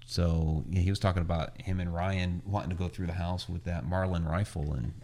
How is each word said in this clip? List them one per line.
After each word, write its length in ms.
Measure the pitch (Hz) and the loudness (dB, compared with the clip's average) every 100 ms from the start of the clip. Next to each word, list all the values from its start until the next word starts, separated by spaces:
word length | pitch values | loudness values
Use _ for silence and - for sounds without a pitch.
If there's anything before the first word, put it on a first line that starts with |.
| - | -6
So, 580 | - 87 82 80 78 - | 2 4 4 2 2 2
yeah, 100 | 90 | 2
he 80 | 90 | 4
was 80 | 98 | 4
talking 220 | 98 90 | 2 2
about 380 | 82 85 - - | 2 0 -2 -6
him 180 | - 90 | -4 -2
and 120 | 87 | 0
Ryan 500 | 85 92 95 90 87 | 0 0 0 0 -2
wanting 260 | - 101 69 | -2 -2 -2
to 60 | 87 | -2
go 120 | 90 | -2
through 180 | - 87 | -2 -4
the 80 | |
house 340 | 85 85 90 - | -2 -2 -2 -4
with 160 | 87 | -6
that 200 | 90 85 69 | -4 -4 -2
Marlin 380 | 92 92 87 | 0 2 0
rifle 500 | 82 82 101 - 73 | 0 0 0 -2 -2
and, 180 | 71 58 - | 0 -2 -4